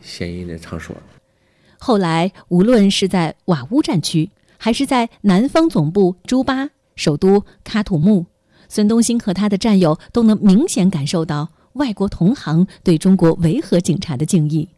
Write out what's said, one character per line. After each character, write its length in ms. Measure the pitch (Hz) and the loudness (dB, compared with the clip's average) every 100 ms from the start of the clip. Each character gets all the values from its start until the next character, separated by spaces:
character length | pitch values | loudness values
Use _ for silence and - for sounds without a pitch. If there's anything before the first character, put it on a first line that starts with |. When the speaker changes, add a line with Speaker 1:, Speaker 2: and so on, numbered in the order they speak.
Speaker 1:
嫌 260 | - - 87 | -14 -12 -10
疑 100 | 87 | -10
人 100 | 87 | -12
的 100 | 82 | -14
场 180 | - 85 | -12 -14
所。 160 | - - - _ _ _ _ _ _ _ | -14 -18 -20 _ _ _ _ _ _ _
Speaker 2:
后 180 | - 208 | -4 -2
来， 360 | 175 165 185 - _ | 0 -2 -2 -6 _
无 120 | 175 | 2
论 300 | 214 240 196 | 4 4 4
是 160 | - 190 | 2 -2
在 260 | 190 160 - - | 0 -2 -6 -4
瓦 200 | 156 131 | -4 -2
乌 100 | 262 | -2
战 200 | 320 190 | 0 -2
区， 280 | - 160 170 _ _ _ | -2 -2 -4 _ _ _
还 160 | 220 | -4
是 120 | 233 269 | -2 0
在 240 | 254 226 - | 0 -2 -2
南 260 | 202 185 269 | 0 2 2
方 220 | 330 330 | 2 0
总 200 | 190 151 | 0 0
部 280 | 196 180 180 - | 2 0 -2 -4
朱 180 | 254 | -2
巴、 280 | 262 262 277 - _ - | -2 -4 -6 -12 _ -6
首 180 | - 147 | -4 0
都 300 | 190 202 - _ | 2 2 0 _
喀 180 | - 214 | -6 -6
土 160 | 208 170 | -2 0
穆， 280 | 180 202 170 _ _ _ _ | 2 2 0 _ _ _ _
孙 180 | - 208 | -2 0
东 160 | 226 | 2
兴 160 | 226 233 | 0 -2
和 160 | 208 | -4
他 140 | 180 208 | -2 -2
的 100 | 196 | -2
战 220 | 233 196 | 0 2
友 180 | 165 156 - | 2 0 -4
都 120 | 240 | 0
能 140 | 226 214 | 2 4
明 240 | 196 190 349 | 4 4 2
显 220 | 247 185 | 0 0
感 180 | 160 143 | -2 -4
受 160 | 175 | -4
到 300 | 160 147 151 _ _ | -4 -6 -8 _ _
外 200 | 247 277 | -6 -4
国 160 | 202 202 | -2 -6
同 260 | - 175 285 | 0 0 0
行 320 | 151 156 190 - | -2 0 0 -2
对 140 | - 160 | -2 0
中 180 | 190 190 | 2 4
国 160 | 165 165 | 2 2
维 260 | 165 233 | 0 -2
和 180 | - 175 | 0 -2
警 180 | 190 147 | 0 -4
察 200 | - 131 | -4 -6
的 80 | 156 | -2
敬 240 | 175 151 | 0 0
意。 180 | 156 165 | -2 -6